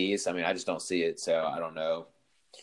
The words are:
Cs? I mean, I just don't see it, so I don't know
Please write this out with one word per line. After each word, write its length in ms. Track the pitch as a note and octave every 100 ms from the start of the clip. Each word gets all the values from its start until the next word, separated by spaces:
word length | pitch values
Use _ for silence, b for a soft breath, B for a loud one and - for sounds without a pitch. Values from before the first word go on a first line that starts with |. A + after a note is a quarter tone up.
| F#2+ G2+
Cs? 100 | F2+
I 60 |
mean, 120 | F2
I 80 | E2+
just 140 | F#2 -
don't 160 | E2
see 200 | - F2+
it, 180 | E2 -
so 260 | F2 E2 D#2+
I 120 | D#2
don't 160 | E2
know 320 | D#2+ D#2+ E2 E2 _ _ _ _ b